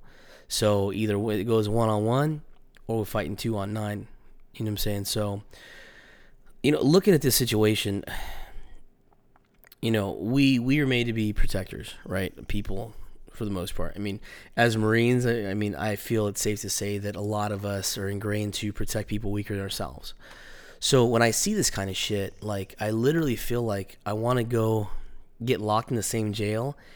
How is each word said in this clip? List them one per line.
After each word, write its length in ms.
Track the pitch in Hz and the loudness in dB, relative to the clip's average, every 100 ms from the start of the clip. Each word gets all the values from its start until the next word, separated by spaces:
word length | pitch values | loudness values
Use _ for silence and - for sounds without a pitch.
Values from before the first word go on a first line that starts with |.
| - - - - - | -20 -20 -20 -20 -8
So 440 | - 107 101 98 | 0 4 4 2
either 260 | 98 107 101 | 0 0 2
way, 220 | 113 107 | 0 0
it 40 | |
goes 240 | 113 113 104 | 2 2 4
one-on-one 760 | 113 110 104 110 131 151 151 - - - - - | 2 2 2 2 2 0 -2 -10 -20 -20 -14 -4
or 120 | 113 | -4
we're 60 | |
fighting 320 | 104 110 82 101 | -2 -4 -4 -4
two-on-nine. 720 | 117 104 98 107 104 104 107 - - - - | -4 -2 -4 -4 -4 -6 -10 -18 -20 -20 -18
You 100 | - | -6
know 40 | 110 | -4
what 40 | |
I'm 40 | 101 | -2
saying? 280 | 107 101 101 | -2 -2 -2
So, 360 | 110 104 101 - - - - - - - - - - - - | -2 -2 -4 -10 -20 -20 -20 -20 -20 -20 -20 -20 -20 -20 0
you 100 | 139 | 2
know, 100 | 151 | 4
looking 320 | 135 180 202 | 6 6 8
at 80 | 160 | 6
this 120 | 131 | 6
situation, 680 | - 123 107 107 107 104 98 - - - - - - - - - _ _ _ _ _ _ _ - - | 2 2 4 4 4 0 -2 -4 -8 -6 -8 -8 -10 -12 -14 -18 _ _ _ _ _ _ _ -20 -6
you 100 | 117 | 0
know, 220 | 110 98 | 0 0
we, 460 | 62 101 135 135 127 | -4 0 4 6 4
we 220 | 123 147 | 4 2
are 60 | 135 | 4
made 180 | 123 120 | 2 2
to 40 | |
be 200 | 113 107 | 0 0
protectors, 640 | 101 - 95 92 - - - - | 6 6 4 -4 -8 -12 -14 -6
right? 400 | 95 95 - - | -4 -4 -6 -4
People, 460 | 104 107 98 117 - - - - | -2 0 -4 -4 -10 -12 -14 -16
for 120 | - | -8
the 60 | 107 | -4
most 240 | 95 90 | -2 -2
part. 200 | - 85 98 | -2 -2 -2
I 20 | |
mean, 220 | 101 101 - - - - | -4 -6 -10 -18 -6 2
as 200 | 117 110 | 4 4
Marines, 500 | 110 113 120 123 123 | 4 4 4 4 2
I, 200 | 117 98 | 0 -2
I 80 | |
mean, 200 | 101 104 | -2 -2
I 220 | 71 107 101 | -2 -4 -4
feel 320 | - 113 104 | -2 0 0
it's 120 | 98 | 0
safe 200 | 107 104 | -2 -2
to 100 | 101 | -4
say 280 | - 101 101 | -4 -2 -4
that 180 | 101 98 | -4 -4
a 40 | |
lot 300 | 104 107 104 | -4 -2 -2
of 140 | 101 | -2
us 340 | 101 98 - - | -4 -4 -4 -4
are 100 | 98 | -4
ingrained 460 | 101 104 104 104 | -4 -2 -2 -2
to 180 | - 104 | -4 -6
protect 360 | - 110 107 - | -2 -2 -2 -2
people 240 | 104 120 | -4 -2
weaker 220 | 104 101 | -4 -4
than 80 | 101 | -4
ourselves. 520 | 98 - 76 69 - - - - - - - - | -4 -6 -8 -10 -14 -16 -18 -20 -20 -20 -20 -6
So 260 | - 131 | 4 6
when 160 | 120 117 | 6 6
I 120 | 117 | 4
see 200 | - - | 4 0
this 160 | - - | 0 0
kind 220 | - 98 | 0 -4
of 60 | 95 | -4
shit, 460 | - 104 95 - | -2 -2 -4 -8
like, 340 | 107 98 95 - | -6 -6 -8 -6
I 120 | 107 | -2
literally 460 | 110 131 165 147 113 | 2 2 2 0 -2
feel 260 | - 120 | -2 -2
like 360 | 117 101 98 - 104 | -2 -2 -6 -10 -6
I 60 | |
wanna 320 | 107 117 127 | -2 0 0
go 460 | 117 117 110 110 101 - - - - - | 2 2 2 2 0 -4 -4 -10 -14 -6
get 160 | 117 101 | -2 0
locked 300 | 107 107 - | 2 0 0
in 60 | 120 | -2
the 60 | |
same 300 | - 113 107 | -2 -2 -2
jail 460 | 104 104 110 135 - - | -2 -2 -2 -4 -8 -16